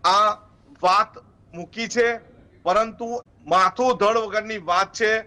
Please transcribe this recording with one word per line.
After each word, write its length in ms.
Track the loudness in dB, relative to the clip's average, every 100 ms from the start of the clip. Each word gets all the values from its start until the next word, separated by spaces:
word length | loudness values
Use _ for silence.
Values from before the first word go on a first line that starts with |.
આ 260 | 2 4 2 -2 -14 _ _ -2
વાત 300 | 2 2 0 -8 _ _ _
મૂકી 340 | -16 -14 -10 -6
છે, 300 | 0 0 -2 -12 -20 -20 _
પરંતુ 440 | -2 0 0 -6 -10 -10 -12 _ 0
માથું 520 | 2 2 2 0 2
ધડ 180 | 2 0
વગરની 420 | -2 -6 -6 -8
વાત 340 | -2 0 -2
છે. 200 | -2 0 0